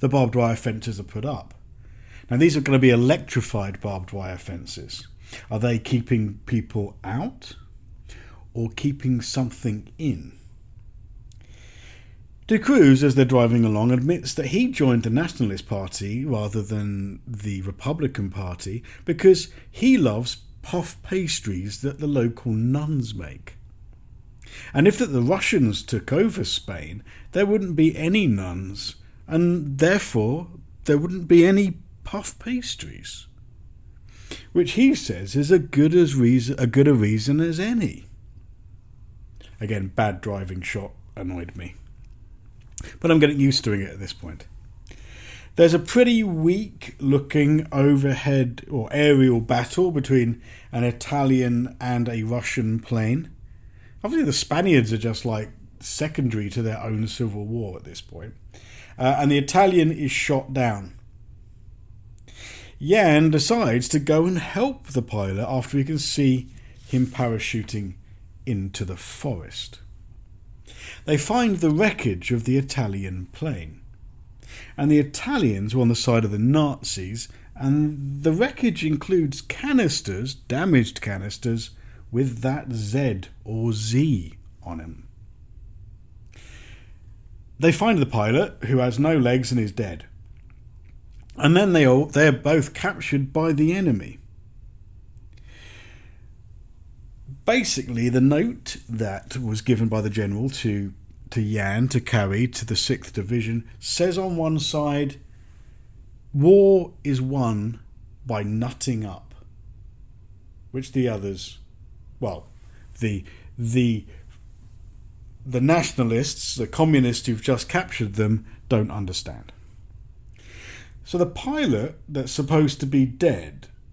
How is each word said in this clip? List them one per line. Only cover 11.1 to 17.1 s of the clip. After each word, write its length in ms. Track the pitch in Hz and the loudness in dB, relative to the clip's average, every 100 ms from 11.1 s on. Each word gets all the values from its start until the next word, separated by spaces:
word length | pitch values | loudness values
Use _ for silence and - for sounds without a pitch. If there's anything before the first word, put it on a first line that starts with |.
| - - - - - - - - - - - - - - | -20 -20 -20 -20 -20 -20 -20 -20 -20 -20 -20 -20 -16 0
De 120 | 220 | 0
Cruz, 440 | - 254 143 131 | 4 8 8 8
as 120 | 143 | 6
they're 100 | 135 | 4
driving 400 | 127 127 117 120 | 4 6 6 4
along, 280 | 113 107 120 | 4 2 2
admits 420 | 127 139 175 - | 2 0 -2 -2
that 120 | - 131 | -4 -2
he 220 | 190 247 | 0 0
joined 340 | - 135 117 | 2 2 2
the 80 | 110 | 2
Nationalist 580 | 123 170 - 107 95 - | 0 -2 -2 -2 -2 -6
Party 560 | 98 95 - 101 117 | -6 -4 -6 -6 -6
rather 380 | 147 110 104 107 | -4 -4 -2 -4
than 580 | 101 107 104 101 98 | -4 -4 -4 -6 -8